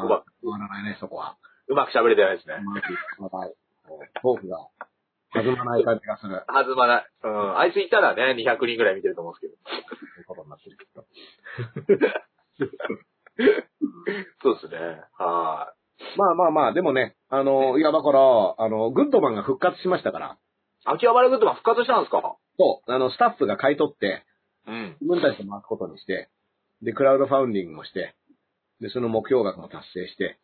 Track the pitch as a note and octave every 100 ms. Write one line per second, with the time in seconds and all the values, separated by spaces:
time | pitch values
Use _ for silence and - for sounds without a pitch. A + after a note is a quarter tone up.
0 | F#2 F#2+ - _ A#2+ G#2 G2+ G2 G#2 F#2+
1 | - - - - _ _ - C#3+ B2+ B2
2 | A#2 G#2 F#2+ F2+ - D#2 G2+ G2+ G2 F2+
3 | - - F#2+ F#2+ - - _ _ - -
4 | - - B2+ A2+ F#2+ D#2+ - - - _
5 | _ _ _ A2+ A2+ B2+ B2 A#2+ A#2 A2
6 | - G#2 G2+ F#2 - C3+ C3 C3 A#2+ A#2+
7 | - _ A2+ G#2+ G2+ F#2+ E3+ G3 F#3 A3
8 | D#3 F#2+ C3 A#2+ A#2 A2+ A#2+ A2+ G#2 G2
9 | F#2 F2+ E2 - - - - - - -
10 | - - E2+ F#2 D2 - - - - -
11 | - - - _ - - A#2 C#3+ - -
12 | - - - _ _ - - - - G#2+
13 | _ _ _ - B3+ G#4+ - - D4+ F3
14 | F3 G3+ F#3+ _ B2+ G#2+ D#2 E2 E2+ D#2+
15 | - - F2+ F2 D#2+ D#2 - - _ _
16 | - - G3 E3+ E3+ D#3 B2+ C#3+ F3 C3
17 | A#2 - _ C3+ C3+ C3+ C3+ C3 D#3 D3+
18 | D3 C3+ C3+ A#2 F#2+ - A2 G#2+ A2+ -
19 | D4 A#3+ C#3 G#2+ G#2 C3 F3+ F3 F#3 F3+
20 | G#2 - - - _ _ _ _ - -
21 | A#3+ A#3+ B3+ B3+ G#3 - - A3+ A#3+ A3+
22 | - - - - _ - D#3 - - B2+
23 | B2+ - A#3+ G#3 A#2 G2 C#3 D3 D3+ -
24 | G2 E2 _ _ _ _ - A#2 F#3 D3+
25 | D3+ F3 D3+ G#2+ G2+ G2+ - G#2 F#2 -
26 | - F#2 - _ _ _ _ _ A2 A2
27 | C3+ C3+ C#3 C#3 B2+ G2+ F2 D#2 - F#2+
28 | E2+ - _ _ _ _ _ - G#2+ B2+
29 | A#2+ A2 G#2 B2+ G2+ F2 D#2+ D2+ - F#2
30 | - - F#2 -